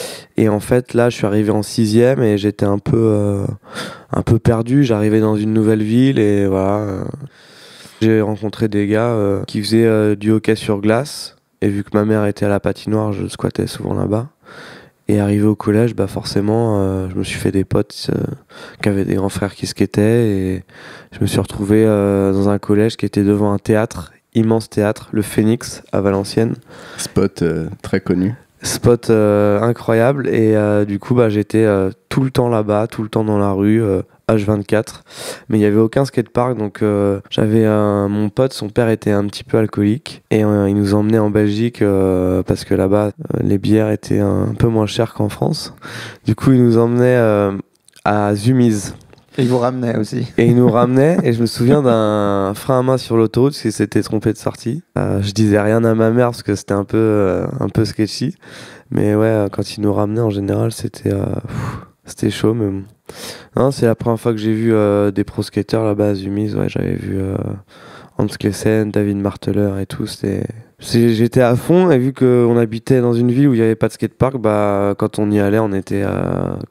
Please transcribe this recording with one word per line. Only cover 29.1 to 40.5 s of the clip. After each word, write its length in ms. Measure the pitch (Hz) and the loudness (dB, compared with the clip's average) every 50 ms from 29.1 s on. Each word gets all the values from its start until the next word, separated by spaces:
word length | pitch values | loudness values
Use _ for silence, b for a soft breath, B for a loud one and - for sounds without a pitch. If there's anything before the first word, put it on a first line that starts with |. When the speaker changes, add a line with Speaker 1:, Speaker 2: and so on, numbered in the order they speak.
| 113 107 107 104 104 104 104 104 101 104 | 2 4 4 4 2 2 2 2 2 2
Speaker 1:
incroyable. 640 | 110 120 117 - - - 113 113 117 131 143 139 123 85 | 0 0 -2 -2 -2 0 2 2 2 2 0 0 -2 -2
Et, 280 | - 113 110 110 107 | 0 2 2 4 2
euh, 280 | 107 104 104 104 104 104 | 2 2 2 2 0 0
du 140 | 104 101 101 | -2 -4 -4
coup, 160 | - - 123 | -4 0 2
bah, 160 | 123 120 107 | 2 2 2
j'étais, 340 | 104 107 101 - - 110 113 | 2 0 -2 0 0 2 2
euh, 260 | 107 101 95 95 95 - _ _ - | 2 2 2 0 -2 -4 _ _ -6
tout 120 | - 139 | -2 -2
le 80 | 135 135 | -2 0
temps 200 | - 135 123 120 | 0 0 0 0
là-bas, 360 | 117 107 107 104 104 104 113 | 0 0 0 0 0 -2 -2
tout 160 | 117 - - | -4 -6 -8
le 60 | 110 107 | -6 -4
temps 160 | - 113 107 | -2 -2 0
dans 140 | 107 104 101 | 0 0 0
la 140 | 101 101 | 0 0
rue, 300 | 98 95 101 104 107 113 | 0 0 2 2 2 2
euh, 200 | 113 101 95 92 - - b b b - | 2 0 0 -2 -4 -6 b b b 0
H 160 | 113 107 101 | 0 0 2
vingt-quatre. 600 | 104 107 101 98 - 110 107 117 - - - _ B B B B B B B B B | 0 0 -2 -2 0 -2 -2 -2 -4 -10 -20 _ B B B B B B B B B
Mais 80 | 107 | 0
il 40 | 107 | 2
n'y 60 | 104 | 4
avait 120 | 104 104 110 | 4 4 4
aucun 260 | 113 113 - 135 139 | 2 2 2 0 -2
skatepark, 540 | 127 - 127 107 - - 120 123 127 123 107 | 0 -2 -4 -4 -2 0 -2 0 0 -2 -4
donc, 240 | 107 98 - - | -6 -6 -4 -2
euh, 380 | 110 104 104 101 101 101 98 98 - - | -2 0 0 0 0 0 -2 -4 -6 -6
j'avais 340 | - - 110 107 110 113 110 | -2 0 0 2 4 4 4
un, 440 | 107 107 104 104 104 101 101 101 101 | 4 2 2 2 2 0 0 0 -2
mon 200 | 101 104 107 101 | -2 -2 -2 -2
pote, 240 | - - 131 131 | 0 0 0 0
son 160 | - - 107 104 | -2 -6 -10 -4
père 200 | 110 131 120 110 | -2 0 0 0
était 240 | 110 - - 107 | 0 0 0 0
un 120 | 101 101 101 | 0 0 -2
petit 180 | 101 - - - | -4 -6 -10 -6
peu 120 | - - | -2 0
alcoolique. 640 | 113 110 104 - 107 104 104 113 143 - - - - _ - | 0 0 0 0 0 0 0 0 -2 -6 -12 -18 -16 _ -2
Et, 140 | 113 107 107 | 0 2 2
euh, 240 | 107 | 2